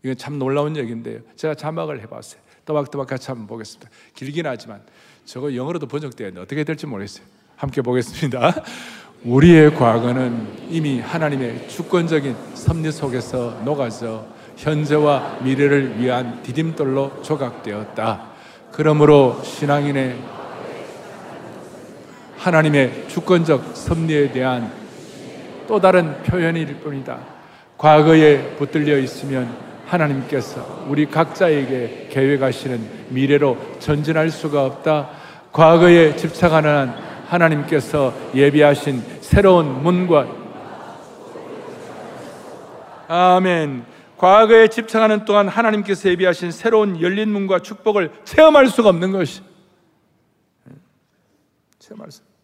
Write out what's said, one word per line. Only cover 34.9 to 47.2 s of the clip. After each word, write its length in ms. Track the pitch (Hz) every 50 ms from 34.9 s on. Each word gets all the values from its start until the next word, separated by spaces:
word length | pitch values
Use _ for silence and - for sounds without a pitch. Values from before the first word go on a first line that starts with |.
| 156 151 139 - - - - - - - _ _
과거에 640 | - - 165 160 170 165 170 175 170 170 165 156 143
집착하는 540 | - - 160 - - - 170 156 160 151 151
한 420 | 147 143 135 123 117 - - - - - -
하나님께서 840 | - 175 175 170 160 156 147 143 - 160 143 131 - - 151 139 127 113 - - - -
예비하신 680 | 131 143 143 139 151 147 147 143 139 - 147 135 123 107 - - -
새로운 600 | - - - 202 196 190 185 175 156 143 135 131 143
문과" 440 | 170 180 180 185 175 175 147 127 - - - - - - - - - - - - - - - - - - - - - - - - - - - - - - - - - - - - - - - - - - - - - - - - - - - - - - - -
아멘. 760 | - 165 175 180 185 180 185 185 185 180 170 156 147 135 123 120 - - - - _ _
"과거에 500 | - - 185 196 214 226 214 233 226 226
집착하는 580 | 214 220 - 220 220 - 220 220 220 214 208 214
동안 220 | 214 202 208 202
하나님께서 600 | 190 - 220 233 220 214 208 202 196 196 - - 190
예비하신 420 | 180 170 185 180 175 170 175 175
새로운 500 | 160 - - 226 226 214 214 202 180 160
열린 280 | 165 180 196 202